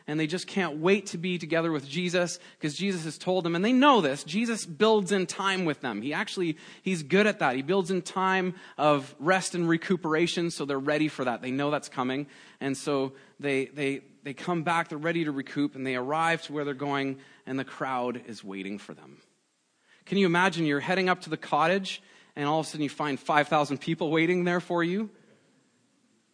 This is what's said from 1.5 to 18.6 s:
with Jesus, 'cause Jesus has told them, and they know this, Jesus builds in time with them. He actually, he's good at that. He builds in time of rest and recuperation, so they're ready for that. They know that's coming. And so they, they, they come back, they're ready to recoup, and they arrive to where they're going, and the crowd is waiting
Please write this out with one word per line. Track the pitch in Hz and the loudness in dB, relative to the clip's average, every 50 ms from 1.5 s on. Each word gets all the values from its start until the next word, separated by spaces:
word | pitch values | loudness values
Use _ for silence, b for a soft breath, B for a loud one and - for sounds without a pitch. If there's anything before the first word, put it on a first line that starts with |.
| 165 165 165 170 | 0 2 2 2
with | 160 143 131 | 0 -2 -4
Jesus, | 139 139 175 180 175 165 180 175 165 - B B B B B | -4 -4 -4 -2 0 2 0 0 0 -2 B B B B B
'cause | - 156 139 | -6 -6 -4
Jesus | - 185 202 190 170 156 | -2 -2 -2 -2 -2 -4
has | 165 143 - | -8 -10 -6
told | - 175 185 185 165 | -2 0 0 2 2
them, | 170 170 | 0 0
and | 170 190 | 2 2
they | 226 254 | 4 6
know | 254 269 294 262 220 | 6 8 8 8 8
this, | 165 135 135 139 - | 6 4 2 -2 -4
Jesus | 156 156 214 240 233 233 - - | -4 -2 -2 0 0 -2 -4 -6
builds | 165 160 139 214 220 220 214 196 170 | -8 -2 2 4 6 6 4 4 2
in | 202 190 180 - | 2 0 0 -2
time | - - 190 196 190 185 185 | -4 -2 0 0 0 2 0
with | 160 139 - | 0 -2 -2
them. | - 127 107 101 | -4 -4 -4 -4
He | 110 143 147 | -4 -4 -4
actually, | 175 214 - - 196 180 165 151 B B B B B | -4 -4 -4 -4 -2 -2 -2 -2 B B B B B
he's | - 190 185 165 151 | -4 -2 -2 -2 0
good | 131 175 196 208 214 | 2 4 4 4 4
at | 196 - | 2 2
that. | 170 139 123 135 | 0 0 0 0
He | |
builds | 135 143 190 196 180 160 | 0 2 2 2 2 2
in | 190 180 175 | 0 -2 -2
time | - - 190 185 190 190 190 185 180 175 B B B B - | -4 -2 0 2 2 2 2 0 0 -4 B B B B 2
of | 147 151 147 143 135 - - - | 4 4 4 4 2 -4 -10 -2
rest | 135 170 185 190 180 - - | 0 2 2 2 2 -2 -2
and | 180 170 165 | 0 2 2
recuperation, | 165 165 - - 190 165 - 156 156 160 175 165 - 180 170 170 | 2 2 2 0 0 0 2 2 2 2 2 2 0 -2 -2 -2
so | - - 143 | -2 -4 -4
they're | 139 143 135 | -2 -2 -2
ready | 135 147 151 151 156 151 | 0 0 2 2 2 0
for | - - 131 | 0 -2 -2
that. | 127 117 - | -2 -2 -2
They | 123 131 | -4 -4
know | 131 139 143 147 | -2 -2 0 0
that's | 147 139 - - | 0 -2 -4 -6
coming. | - 135 123 127 131 139 143 143 B B B B B B | -4 -4 -2 -2 -2 -4 -6 -8 B B B B B B
And | 131 139 135 - | -4 -4 -4 -4
so | - 156 143 135 135 135 135 B B B B - | -2 -2 0 0 0 -2 -6 B B B B -8
they, | 143 143 135 135 135 | -4 -2 0 0 -2
they, | 117 - 147 143 135 139 - - - _ _ - | -4 -4 -4 -4 -2 -4 -4 -8 -14 _ _ -12
they | 143 127 | -12 -12
come | - - 180 180 170 147 | -8 -4 -2 -2 -2 0
back, | 175 165 170 165 - | 0 0 0 -2 -2
they're | 165 147 | -6 -4
ready | 151 165 170 170 160 | -2 -2 0 0 0
to | 151 | -2
recoup, | 139 139 135 - - 147 143 143 - | -2 -4 -8 -6 -2 -2 -2 -2 -2
and | 135 131 | -4 -4
they | 135 131 | -4 -2
arrive | 127 123 135 151 160 165 165 165 160 - | -2 -2 -2 0 0 2 2 0 0 -2
to | - 143 | -6 -6
where | 151 143 | -6 -4
they're | 143 139 | -4 -4
going, | 131 143 143 143 139 135 135 135 135 B B B B B | -4 -4 -2 0 0 0 -2 -4 -6 B B B B B
and | - 131 135 | -6 -6 -6
the | 127 | -6
crowd | - - - 151 131 131 123 123 123 117 120 120 123 | -6 -8 -8 -6 -4 -2 -2 -2 -2 -4 -6 -10 -12
is | 110 - - | -14 -14 -12
waiting | 98 98 98 | -10 -10 -8